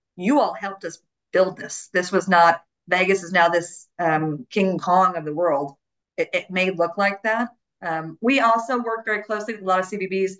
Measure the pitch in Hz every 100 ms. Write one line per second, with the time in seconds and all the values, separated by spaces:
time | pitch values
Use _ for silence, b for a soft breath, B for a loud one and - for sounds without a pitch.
0 | _ - 185 285 196 - 196 190 170 -
1 | _ _ _ 180 185 - 147 - - 185
2 | 180 190 190 175 170 - - _ - 180
3 | 185 190 170 185 170 175 170 - - -
4 | 170 156 160 147 - 208 190 170 - 180
5 | 190 170 151 151 175 139 143 - _ _
6 | _ - - 180 - 185 185 170 170 185
7 | 196 196 220 226 240 - _ _ 180 160
8 | 160 160 226 269 226 233 233 247 226 220
9 | 220 208 - 208 214 208 190 185 185 202
10 | 185 190 190 185